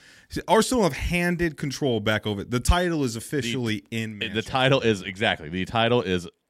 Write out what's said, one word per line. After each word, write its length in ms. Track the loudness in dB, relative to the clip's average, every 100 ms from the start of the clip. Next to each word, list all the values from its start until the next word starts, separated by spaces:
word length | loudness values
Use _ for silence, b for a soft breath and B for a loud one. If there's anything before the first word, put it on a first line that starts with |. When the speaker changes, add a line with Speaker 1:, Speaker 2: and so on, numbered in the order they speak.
| B B B -6 2
Speaker 1:
Arsenal 360 | 4 4 2
have 100 | 2
handed 640 | 0 -2 0 0 0 -2 -2
control 420 | -6 -2 0 0
back 260 | 0 0 0
over. 180 | -4
The 160 | -2 -2
title 440 | 2 2 2 0
is 120 | -2 -4
officially 680 | -6 -4 -2 -2 -2 -4 -4
Speaker 2:
The, 60 | -6
Speaker 1:
in 180 | -6 -6
Speaker 2:
the 80 | -4
Speaker 1:
Manchester. 220 | -4 -2
Speaker 2:
title 300 | 2 4 4
is, 220 | 4 2
exactly. 460 | -2 -2 0 0 -4
The 160 | -4 -2
title 360 | 0 2 2
is, 260 | 2 -2 -4 _ _